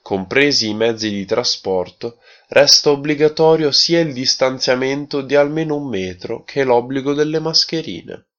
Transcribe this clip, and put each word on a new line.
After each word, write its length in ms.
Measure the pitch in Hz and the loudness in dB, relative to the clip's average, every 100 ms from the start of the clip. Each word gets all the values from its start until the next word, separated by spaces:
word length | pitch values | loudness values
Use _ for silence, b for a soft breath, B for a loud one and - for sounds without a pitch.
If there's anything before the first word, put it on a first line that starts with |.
compresi 680 | - 98 90 123 143 139 110 | -4 -6 0 2 2 2 -2
i 40 | |
mezzi 360 | 107 113 113 110 | 0 0 0 -4
di 160 | 101 95 | -4 -2
trasporto, 880 | 110 123 - 101 92 87 _ 117 - b b b | -2 -2 -4 -2 -2 -2 _ -12 -12 b b b
resta 400 | 139 143 - 151 | 4 6 4 4
obbligatorio 840 | 143 143 147 151 151 160 160 151 | 0 -2 0 0 4 4 4 2
sia 280 | 131 - 170 | 0 2 2
il 140 | 165 | 0
distanziamento 1040 | 123 127 - 131 131 - 127 131 139 143 143 | -2 -4 0 0 0 -2 0 0 -2 -4 -6
di 140 | 135 | 0
almeno 420 | 143 143 156 160 147 | 2 2 0 -2 -4
un 100 | 143 | -4
metro 580 | 101 92 90 - 113 | -4 -4 -8 -10 -10
che 200 | - 143 | -6 -2
l'obbligo 480 | 135 120 123 135 131 | 2 2 2 -4 -2
delle 280 | 143 151 156 | 0 0 0
mascherine. 880 | 160 156 - 160 156 85 - - _ | 0 -2 -2 -4 -6 -12 -12 -18 _